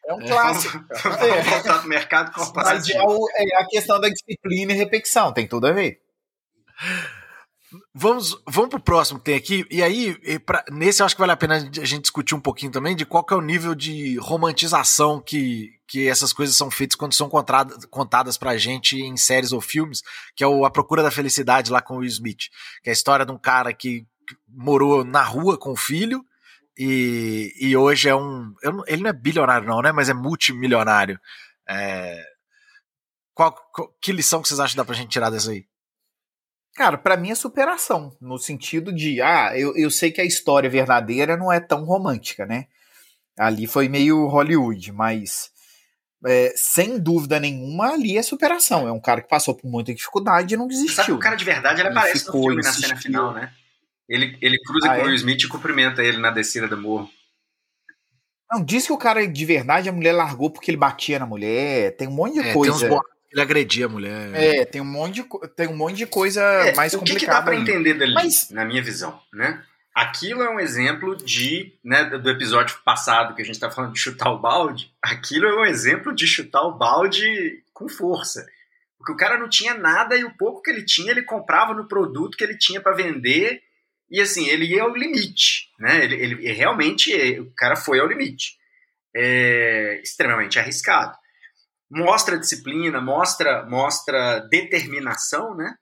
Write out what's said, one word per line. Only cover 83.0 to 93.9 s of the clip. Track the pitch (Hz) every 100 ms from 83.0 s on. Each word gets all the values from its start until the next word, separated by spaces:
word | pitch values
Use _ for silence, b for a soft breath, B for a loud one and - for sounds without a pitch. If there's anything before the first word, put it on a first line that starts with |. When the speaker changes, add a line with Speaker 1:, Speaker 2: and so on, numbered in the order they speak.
| 175 139 123 151 214 254 _ _ _ _ _
Speaker 3:
E | 180
assim, | 202 185 143
ele | 156 165
ia | 185
ao | 233
limite, | 240 302 269 196 - - - - _
né? | 113 160
Ele, | 127 131
ele, | 123 117 117
ele |
realmente, | 110 156 233 156 - - 185 127 -
o | - -
cara | 123 151
foi | - 131
ao | 151
limite. | 247 269 127 - _ _ _ _ _ _ 120
É | 123 127 123 120 117 110 107 101
extremamente | - - 131 113 101 120
arriscado. | 117 - - 170 - - b b b b _ _ _
Mostra | 151 175 214 196 170
disciplina, | - 131 131 156 165 135
mostra, | 127 143 185 - 151 120 107
mostra | 123 139